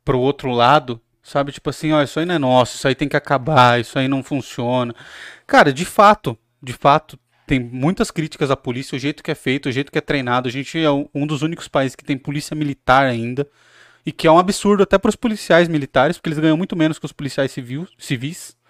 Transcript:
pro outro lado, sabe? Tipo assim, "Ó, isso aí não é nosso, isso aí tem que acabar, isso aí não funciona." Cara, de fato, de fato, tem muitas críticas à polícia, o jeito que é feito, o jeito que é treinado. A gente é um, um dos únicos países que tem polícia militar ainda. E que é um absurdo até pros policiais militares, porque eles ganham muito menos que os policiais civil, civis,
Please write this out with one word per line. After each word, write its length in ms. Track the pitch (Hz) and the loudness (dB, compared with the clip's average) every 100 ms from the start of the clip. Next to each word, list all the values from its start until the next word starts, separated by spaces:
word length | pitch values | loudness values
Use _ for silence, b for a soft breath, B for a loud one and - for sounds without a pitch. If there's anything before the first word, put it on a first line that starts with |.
pro 160 | - 131 | -2 0
outro 320 | 135 139 131 | 0 -2 -2
lado, 480 | 120 123 151 127 117 _ _ | 2 4 4 2 -12 _ _
sabe? 300 | - 143 139 | -6 -4 -4
Tipo 160 | - 147 | -6 -10
assim, 240 | - 156 | -6 -2
"Ó, 80 | 151 | 0
isso 160 | 139 156 | 0 -2
aí 60 | 175 | -2
não 100 | 165 | -2
é 40 | |
nosso, 360 | 131 127 117 - | 2 4 2 0
isso 120 | 139 | -2
aí 60 | 127 | -2
tem 120 | 143 | -2
que 80 | 147 | -2
acabar, 640 | - 135 147 139 123 120 | -2 -2 2 6 6 4
isso 180 | 113 139 | -2 -2
aí 100 | 131 | -2
não 120 | 139 | -2
funciona." 720 | - 143 - - 120 127 120 - B B B B B | -4 -6 -6 -6 -2 -2 -4 -8 B B B B B
Cara, 240 | 269 151 | 4 4
de 140 | 131 180 | 0 -4
fato, 520 | - 208 208 131 113 _ _ | 4 4 4 -2 -10 _ _
de 120 | 131 | -14
fato, 440 | - 143 151 - - _ _ - | -2 2 2 0 -20 _ _ -4
tem 100 | 131 | -4
muitas 520 | 120 127 151 196 - | -4 -2 -2 0 -4
críticas 400 | - 151 - 139 | -4 -6 -4 -2
à 60 | 131 | -2
polícia, 380 | 131 123 135 135 | -4 -8 -8 -6
o 20 | |
jeito 240 | 139 - | -6 -6
que 80 | - | -8
é 40 | 147 | -6
feito, 340 | 131 139 139 | -4 -2 -2
o 20 | |
jeito 200 | 123 147 | -4 -4
que 60 | 151 | -6
é 40 | |
treinado. 480 | - 143 123 123 127 | -2 -4 0 -2 -2
A 20 | |
gente 260 | 131 131 165 | -6 -8 -2
é 140 | 156 | 0
um, 160 | 143 143 143 | 0 -4 -6
um 100 | 151 | -4
dos 160 | 143 | -2
únicos 280 | 160 170 - | -4 -6 -4
países 260 | 147 131 - | -2 -2 -4
que 80 | |
tem 140 | - 139 | -6 -6
polícia 360 | - 147 - 151 | -6 -8 -6 -6
militar 500 | 147 135 - 135 135 | -6 -4 2 4 4
ainda. 420 | 117 117 127 143 b b b b b 160 | 0 -4 -6 -8 b b b b b -12
E 60 | |
que 160 | - 160 | 0 4
é 40 | |
um 60 | 165 | 6
absurdo 460 | 185 - 202 202 | 4 0 0 2
até 140 | 190 196 | 2 2
pros 180 | 220 - | 0 -2
policiais 540 | 233 214 - 170 170 | -4 -4 2 4 4
militares, 480 | 151 139 131 147 - | 0 0 0 2 0
porque 100 | 165 | -6
eles 100 | 151 | 0
ganham 200 | 156 156 | 2 2
muito 180 | 196 185 | -2 0
menos 240 | 156 151 | 0 -2
que 60 | 151 | -10
os 80 | |
policiais 400 | - 139 - 135 | -10 -8 -4 -4
civil, 340 | 143 120 139 185 _ | -4 -10 -10 -12 _
civis, 560 | - 123 139 185 - _ | -6 -6 -6 -10 -18 _